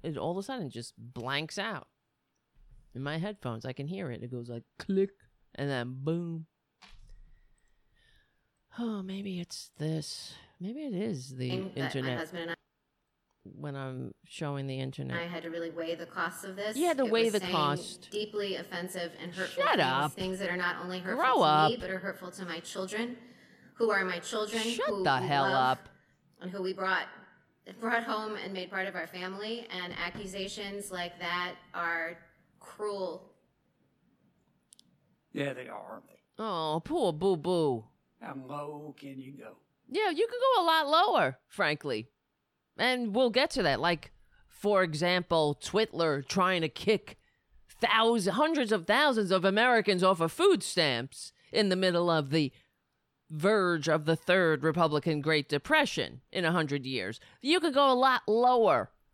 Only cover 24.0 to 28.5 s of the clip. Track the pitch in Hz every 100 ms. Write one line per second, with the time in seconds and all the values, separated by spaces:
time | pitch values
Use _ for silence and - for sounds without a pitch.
24 | 185 175 - 233 214 226 226 233 587 202
25 | 185 131 185 143 131 135 127 131 - _
26 | _ _ _ _ 180 196 185 190 185 180
27 | - - - _ _ _ - 190 226 233
28 | 233 214 214 208 190